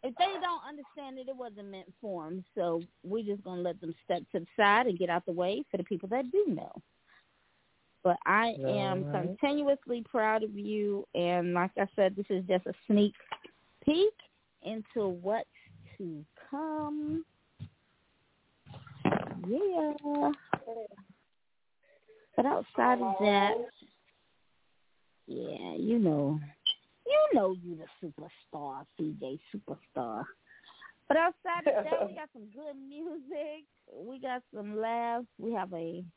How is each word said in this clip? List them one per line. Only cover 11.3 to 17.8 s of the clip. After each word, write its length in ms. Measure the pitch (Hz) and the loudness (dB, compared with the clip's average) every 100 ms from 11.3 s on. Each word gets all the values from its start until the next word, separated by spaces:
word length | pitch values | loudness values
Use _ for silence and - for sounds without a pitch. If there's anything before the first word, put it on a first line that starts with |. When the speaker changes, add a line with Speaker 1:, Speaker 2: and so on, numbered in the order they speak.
| 175 175 | 2 2
Speaker 1:
like 180 | 175 185 - | 2 2 0
I 100 | 196 - | -2 4
said, 180 | 190 190 | 2 2
this 140 | 202 | -2
is 160 | 190 180 | -2 2
just 200 | 185 185 | 0 0
a 80 | 190 - | -10 4
sneak 260 | 208 208 - - - - _ _ _ | 6 6 2 -14 -14 -14 _ _ _
peek 300 | - 311 415 - - _ _ _ | 2 4 4 2 -20 _ _ _
into 480 | 165 220 214 240 202 | -10 -8 -6 -2 -2
what's 400 | 180 180 220 - - - - - - | -2 -2 -2 -4 -14 -20 -20 -20 -10
to 280 | 180 151 151 - - | -8 -8 -12 -20 -12
come. 760 | 277 311 311 302 302 302 311 320 _ _ _ - _ | -8 -4 -4 -4 -4 -4 -4 -6 _ _ _ -16 _